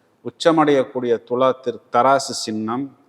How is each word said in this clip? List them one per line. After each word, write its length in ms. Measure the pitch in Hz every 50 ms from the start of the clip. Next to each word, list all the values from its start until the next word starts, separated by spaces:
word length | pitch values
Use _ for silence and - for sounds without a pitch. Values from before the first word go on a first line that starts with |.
| _ _ _ _ _ 120
உச்சமடையக்கூடிய 840 | - _ - 165 160 160 151 147 143 135 123 - - 127 123 120 117 110 - -
துலா 220 | 123 123 131 131 123 - -
திரு-, 240 | 123 113 110 - _ -
தராசு 400 | - - 139 139 131 - - 117 - -
சின்னம், 420 | 113 110 110 110 110 117 127 139 135 - _ _